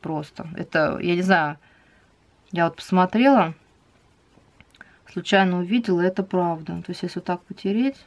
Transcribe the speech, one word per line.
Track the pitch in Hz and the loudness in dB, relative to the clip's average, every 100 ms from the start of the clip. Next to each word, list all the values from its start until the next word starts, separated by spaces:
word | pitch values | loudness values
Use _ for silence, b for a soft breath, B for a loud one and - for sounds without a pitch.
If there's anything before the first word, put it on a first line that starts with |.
Просто, | 160 156 147 - 160 - | -6 -8 -8 -14 -14 -12
это, | 165 165 151 - | -4 0 0 -2
я | 175 | -2
не | 175 | 0
знаю, | 185 180 151 151 b b b b b _ _ _ _ | 4 2 2 -6 b b b b b _ _ _ _
я | 190 165 | 0 0
вот | - | 0
посмотрела, | - 185 185 220 262 262 165 160 _ _ _ _ _ _ _ _ _ _ _ _ B B - | 0 2 2 4 4 6 2 -4 _ _ _ _ _ _ _ _ _ _ _ _ B B -12
случайно | - 175 196 190 180 | -10 2 2 4 0
увидела, | 180 240 233 175 | 0 0 2 2
это | 180 190 | 2 0
правда. | 190 185 175 165 160 170 | -2 0 0 -4 -8 -10
То | 175 | -10
есть | 175 | -8
если | 175 180 | -8 -8
вот | |
так | - 175 | -6 -8
потереть | _ 185 196 214 269 269 | _ -8 -4 0 -2 -4